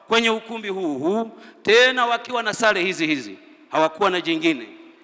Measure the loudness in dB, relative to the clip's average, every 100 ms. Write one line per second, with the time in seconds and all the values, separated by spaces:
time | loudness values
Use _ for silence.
0 | 0 2 2 0 -6 -10 -6 -4 -4 -2
1 | 0 0 -2 -10 -20 -8 4 6 6 2
2 | 0 -2 -4 -6 -4 0 2 2 -2 -2
3 | -2 -2 -6 -16 -20 -20 -6 0 0 2
4 | 0 0 -2 -2 0 -2 -8 -20 -20 -20